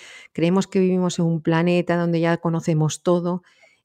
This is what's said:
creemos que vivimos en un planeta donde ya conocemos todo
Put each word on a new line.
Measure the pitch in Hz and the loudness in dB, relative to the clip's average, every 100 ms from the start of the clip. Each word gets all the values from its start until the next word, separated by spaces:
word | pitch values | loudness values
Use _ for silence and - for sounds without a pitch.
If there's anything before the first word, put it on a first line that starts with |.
| - - - | -16 -20 -14
creemos | - 165 190 190 | -2 0 2 0
que | 196 | 0
vivimos | 185 185 180 - | 0 2 0 0
en | 170 | -2
un | 165 | 0
planeta | 156 165 170 175 175 170 | 0 0 2 0 0 -2
donde | 170 170 | 0 0
ya | 165 170 | 0 0
conocemos | 170 165 160 156 156 - | -2 -2 0 0 0 -2
todo | - 175 175 180 - _ _ _ | -2 0 -2 -6 -10 _ _ _